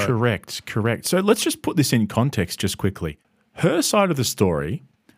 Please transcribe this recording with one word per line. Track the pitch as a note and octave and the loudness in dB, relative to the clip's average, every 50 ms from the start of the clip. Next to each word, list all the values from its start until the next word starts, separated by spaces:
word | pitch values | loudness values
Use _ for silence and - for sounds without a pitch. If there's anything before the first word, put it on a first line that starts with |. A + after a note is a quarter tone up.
| G2+ | 0
Correct, | G2+ B2 A2 A#2+ A#2+ G#2+ F2 - - - - - | 0 2 2 2 2 0 -2 -4 -10 -14 -14 -10
correct. | - - A2+ G#2 A#2 A2+ - - | -6 -4 -2 0 0 -2 -2 -2
So | - - G#3+ | 0 0 2
let's | A3 G3+ A#3 - | 4 2 2 2
just | - E4 D4 - | 0 -2 -4 -4
put | - - - E3+ | -4 -2 0 0
this | C3+ - - | 2 2 2
in | A#2 G#2+ G2+ | 2 2 2
context | - A2 A#2+ C#3+ - - F2+ - - - | 2 0 0 2 0 -2 -2 -2 -4 -4
just | - F#2 - - | -4 -4 -2 -2
quickly. | - G2 F2+ - F2 D#2+ D2 - _ _ _ _ _ _ _ | -2 -4 -2 -4 -6 -8 -8 -10 _ _ _ _ _ _ _
Her | - - F3 C#4 F4 | -2 0 2 2 2
side | C#4+ - - G#3 G3+ F#3+ | 0 2 2 2 2 2
of | E3 C3+ | 0 0
the | A#2+ | -2
story, | - - - G#2+ F#2 E2+ D2 C#2+ D#2 A2 E3 - _ _ _ _ _ _ | -2 0 0 2 2 2 0 -2 -4 -6 -8 -10 _ _ _ _ _ _